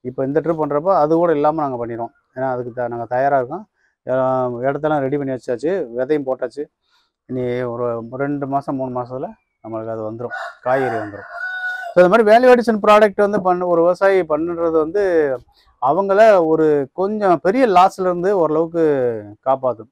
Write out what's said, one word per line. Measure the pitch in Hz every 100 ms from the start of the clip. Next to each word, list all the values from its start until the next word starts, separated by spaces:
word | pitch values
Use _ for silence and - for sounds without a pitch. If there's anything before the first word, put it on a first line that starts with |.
இப்போ | 123 127
இந்த | 135 151
trip | 156 160
பண்றப்போ | 147 147 175
அது | 180 151
கூட | 165 175
இல்லாம | 147 151 160
நாங்க | 143 123
பண்ணிடுவோம். | 117 117 117 _ _
ஏன்னா | 127 131
அதுக்கு | 123 123
த-, | 117 120
நாங்க | 117
தயாரா | 117 123 139 139
இருக்கோம். | 123 175 220 _ _ _ -
ஆ, | 127 131 131 127
இடத்தெல்லாம் | 120 131 143 151 151
ready | 135 143
பண்ணி | 139
வச்சாச்சு, | 127 - 123 147 190 127 117
விதையும் | 131 151
போட்டாச்சு. | 131 127 123 143 147 _ _ _ _ _
இனி | - 127 123 123
ஒரு | 123 120 120 117 113
ரெண்டு | 127 143 143 139
மாசம், | 139 -
மூணு | 135 131 123
மாசத்துல | 123 127 175 220 _ _
நம்மளுக்கு | 110 110 113
அது | 113 110
வந்துரும், | 113 120 - - -
காய்கறி | 123 135 127
வந்துரும். | 113 104 101 - - - - - - -
So | 175
இந்த | 180 220
மாதிரி |
value | 214 226 254
addition | 247 233 214 208
product | 214 214
வந்து | 196 202 208
பண்ண, | 185 180
ஒரு | 180 170
விவசாயி | 170 175 196 190
பண்ணுறது | 160 151 170 170 170
வந்து | 160 156 196 196 165 143 127 _ _ _ _
அவங்கள | 127 165 196 196 226 196
ஒரு | 160 160 156 147 135
கொஞ்சம் | - 196 214 202 165
பெரிய | 202 247 247
லாஸ்ல | 180 185 190
இருந்து | 185 175 180 202
ஓரளவுக்கு | 156 151 165 170 156 139 123 110 104 107
காப்பாத்தும். | 131 135 127 110 110